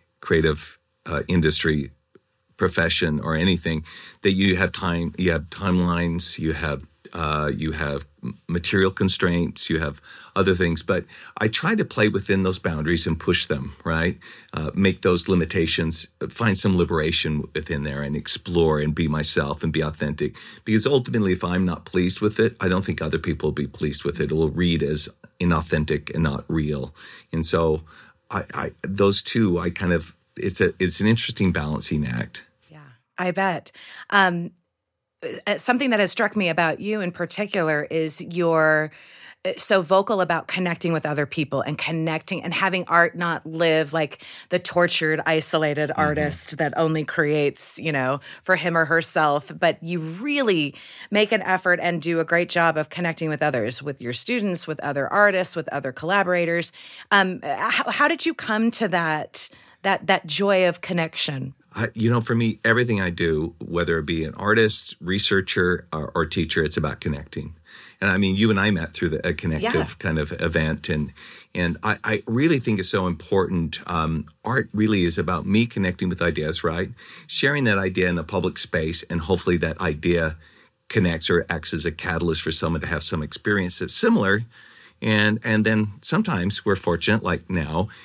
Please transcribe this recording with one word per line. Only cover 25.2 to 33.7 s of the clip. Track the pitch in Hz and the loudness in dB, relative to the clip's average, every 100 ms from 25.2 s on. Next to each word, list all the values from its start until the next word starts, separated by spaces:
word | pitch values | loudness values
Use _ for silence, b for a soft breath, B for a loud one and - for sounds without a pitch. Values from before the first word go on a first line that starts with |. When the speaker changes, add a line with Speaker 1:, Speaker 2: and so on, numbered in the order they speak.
| - - | -16 -2
Speaker 1:
inauthentic | 87 80 78 78 76 76 - | 0 0 0 0 0 -2 -2
and | 80 | -2
not | 78 69 - | 0 -2 -2
real. | 80 76 71 65 B B B - | -2 0 -4 -6 B B B -6
And | 82 80 | -4 0
so | 87 82 80 82 B B _ - | 2 2 2 -4 B B _ -10
I, | 98 - | -8 -6
I, | - - - | -6 -8 -8
those | 92 98 101 98 | -4 2 2 2
two, | - 117 101 85 | 0 2 2 2
I | 87 | -2
kind | - 90 | -2 0
of, | 85 78 - _ 87 | 0 -2 -16 _ -6
it's | 87 - | -4 0
a, | 92 - | 0 2
it's | 90 - | 0 2
an | 107 | 4
interesting | 113 - - 95 | 2 0 0 2
balancing | 82 76 76 - 78 67 | 2 -2 -2 -2 -2 -2
act. | 60 - - - _ _ | -4 -6 -12 -20 _ _
Speaker 2:
Yeah, | 156 139 123 _ - | -20 -20 -20 _ -4
I | 180 | -2
bet. | 180 196 165 - | 0 0 0 -6